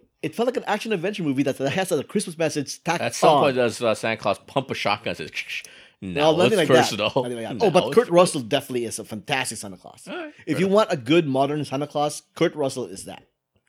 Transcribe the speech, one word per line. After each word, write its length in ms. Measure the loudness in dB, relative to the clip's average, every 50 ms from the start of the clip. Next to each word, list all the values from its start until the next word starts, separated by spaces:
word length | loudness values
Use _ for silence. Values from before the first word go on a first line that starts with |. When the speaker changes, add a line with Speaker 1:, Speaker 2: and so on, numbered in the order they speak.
| _ _ _ _
Speaker 1:
it 120 | -10 -8 -4
felt 120 | -2 -2
like 100 | -2 -2 -4
an 60 | -4
action 260 | -2 -4 -4 -2 -4
adventure 300 | -4 -2 -2 -4 -6 -4
movie 220 | -2 -2 0 0 0
that, 120 | 0 -2 -2
that 120 | -2 -2
has 220 | -2 -2 -2 0
a 100 | -2 -2 -2
Christmas 320 | -2 -4 -4 -4 -4 -4
message 460 | -2 -2 -2 -2 -2 -4 -6 -10 -6
tacked 180 | -4 -4 -2 -2
Speaker 2:
At 140 | -2 -4 -2
some 160 | 4 6 6 6
Speaker 1:
on. 60 | 6 6
Speaker 2:
point, 120 | 4 4
does, 240 | 2 2 0 0 0
uh, 140 | 0 0 0
Santa 220 | 0 -2 -4 -4 -2
Claus 180 | -2 -2 -2 -2 -6
pump 240 | -4 -4 -4 -4 -4
a 40 | -6
shotgun 360 | -4 -2 -2 -2 -2 -4 -6
and 60 | -6
says, 140 | -6 -8 -8 -10 -10 -10 -10 -12 -12 -12 -16 -20 -20 -20 -20 _ _
"No, 300 | -10 -6 -2 2 4 4
Speaker 1:
No, 40 | 4
nothing 220 | 6 4 4 4 4
Speaker 2:
it's 100 | 4 6
Speaker 1:
like 0 |
Speaker 2:
personal. 400 | 6 6 6 4 0 -2 -2 0
Speaker 1:
that. 120 | 0 -2
Nothing 140 | -2 -2 -6 -8
like 100 | -8 -8
that. 80 | -2
Speaker 2:
No, 100 | 0 2
Speaker 1:
Oh, 40 | 4
but 140 | 4 4 2
Speaker 2:
it's 80 | 4 4
Speaker 1:
Kurt 100 | 2 4 6
Speaker 2:
personal." 120 | 6 6
Speaker 1:
Russell 200 | 6 6 2 -4
definitely 420 | -4 -2 -2 -2 -2 -4 -4 -4 -4
is 120 | -4 -6 -10
a 60 | -10
fantastic 520 | -10 -12 -10 -6 -4 -4 -2 -2 -4 -8 -10
Santa 180 | -12 -14 -16 -18
Claus. 280 | -20 -20 -20 -20 -16 -12
Speaker 2:
All 60 | -12
right. 180 | -12 -12 -14 -16 -12 -6
Speaker 1:
If 100 | -4 -2
Speaker 2:
Fair 40 | 0
Speaker 1:
you 60 | 0
Speaker 2:
enough. 80 | 4 4
Speaker 1:
want 160 | 4 4 2
a 40 | 0
good 300 | -2 0 2 2 2 4 2
modern 360 | 0 0 0 0 0 -4 -4
Santa 220 | -4 -4 -6 -6
Claus, 360 | -4 -2 -2 -2 -2 -4 -8 -14 _ _
Kurt 200 | -2 0 0 0
Russell 300 | -2 -4 -4 -4 -6 -8
is 180 | -10 -12 -14 -14
that. 180 | -16 -16 -18 -20 _ _ _ _ _ _ _ _